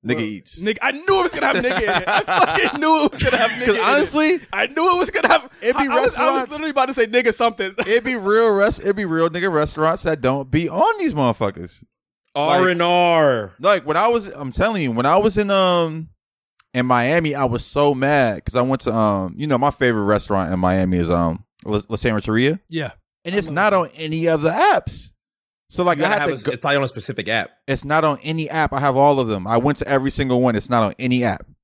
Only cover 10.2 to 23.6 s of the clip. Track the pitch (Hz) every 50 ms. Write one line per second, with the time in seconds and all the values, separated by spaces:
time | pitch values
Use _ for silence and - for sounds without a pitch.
10.2 | 123 127 131 143 135 131 131 156 170 160 - - 320 427 453 415 381 320 202 151
11.2 | 139 123 110 - 113 101 98 - 85 87 - - - _ _ _ _ _ _ _
12.2 | _ _ _ 143 143 156 147 180 185 185 180 170 170 175 175 175 175 175 170 165
13.2 | 156 143 127 117 107 95 - _ 131 185 208 185 123 143 156 165 202 233 240 233
14.2 | 208 196 - 135 143 131 120 - 180 214 226 202 160 131 113 113 123 139 160 190
15.2 | 208 220 190 202 208 196 202 196 190 185 180 175 170 165 156 160 160 160 _ _
16.2 | _ _ _ _ _ _ _ _ _ _ _ 123 123 127 127 123 120 127 156 175
17.2 | 165 156 143 139 139 127 117 120 - - - 143 147 147 143 127 135 139 147 143
18.2 | 131 117 104 87 - - - 127 123 127 135 127 - - 110 113 110 107 101 98
19.2 | 95 92 80 - 147 151 143 120 127 143 139 - 135 123 120 107 104 98 107 104
20.2 | - - 104 98 92 80 92 90 92 90 92 95 95 92 92 90 85 82 87 85
21.2 | 85 82 80 - - _ _ _ - - 107 104 101 _ 113 107 - 123 110 107
22.2 | 98 - 110 113 123 139 160 190 _ _ 160 165 151 120 - _ _ _ _ _
23.2 | _ 170 180 208 190 160 147 156